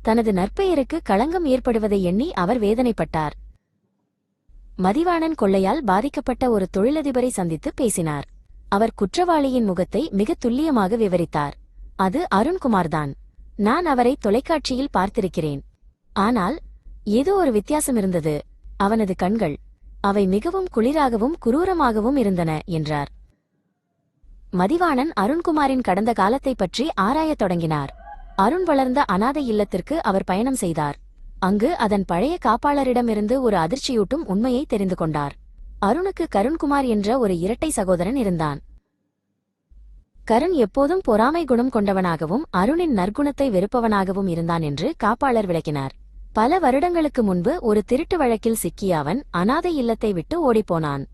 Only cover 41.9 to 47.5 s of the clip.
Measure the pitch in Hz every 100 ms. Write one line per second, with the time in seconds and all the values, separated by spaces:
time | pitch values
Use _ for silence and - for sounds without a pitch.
41.9 | 190 185 160 156 214 330 185 202 330 349
42.9 | 220 180 214 285 277 277 190 202 247 226
43.9 | 208 190 190 196 165 165 170 151 139 208
44.9 | 330 208 240 277 233 202 165 156 147 135
45.9 | - - - - - 233 370 302 262 349
46.9 | 349 302 - 214 180 180